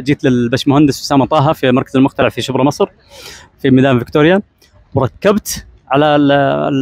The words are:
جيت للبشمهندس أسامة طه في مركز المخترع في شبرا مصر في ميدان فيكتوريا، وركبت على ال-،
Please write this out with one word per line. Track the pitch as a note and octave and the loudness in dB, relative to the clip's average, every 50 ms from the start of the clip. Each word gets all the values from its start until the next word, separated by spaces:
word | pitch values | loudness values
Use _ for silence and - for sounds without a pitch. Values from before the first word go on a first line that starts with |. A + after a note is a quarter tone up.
جيت | B2+ D3 C#3+ - - | -4 -4 -4 -2 0
للبشمهندس | C#3 B2 B2 A#2+ A#2 C3 B2 - C#3+ C3 D3+ D#3 C#3 - - | 0 0 0 -2 -2 -4 -2 0 0 2 2 2 2 0 -4
أسامة | - - D3 C#3 B2+ | -6 -2 0 0 0
طه | - D#3 D#3 C3+ D#3 | 0 0 0 0 0
في | D#3 - - B2+ | -2 0 0 0
مركز | B2 C3 B2 - - | 0 0 -2 -2 0
المخترع | C3 C3+ C#3 - - B2+ A#2 | 0 0 0 0 -2 -2 -2
في | - B2 | -2 -6
شبرا | - - B2+ - C3 | -8 -6 -2 -2 -2
مصر | D3 - - G3+ - - _ _ _ - - - - - - - _ _ _ | -2 0 -2 -4 -4 -4 _ _ _ -20 -20 -20 -20 -20 -20 -20 _ _ _
في | - C3+ | 0 2
ميدان | B2+ C3 C3 C#3 B2+ A#2 | 2 4 4 2 2 0
فيكتوريا، | A#2 - - D3+ D3 E3 F#3+ G3 - _ _ _ _ _ _ - _ _ - | -2 -2 0 2 2 4 2 2 -2 _ _ _ _ _ _ -20 _ _ -4
وركبت | C3+ B2+ - - - - G3 G3+ G#3+ - - - - - - - _ _ - | -4 -4 -4 -6 -2 -2 0 0 0 -4 -6 -12 -12 -14 -18 -20 _ _ -6
على | C3+ C#3+ D3+ | -2 -2 0
ال-، | D3+ D3 D3 D3 C#3 C#3 C#3+ C#3 C#3 C#3+ D3 D3 D3 C#3+ C3+ | 2 2 2 2 2 2 2 0 0 -2 -2 -4 -4 -2 -2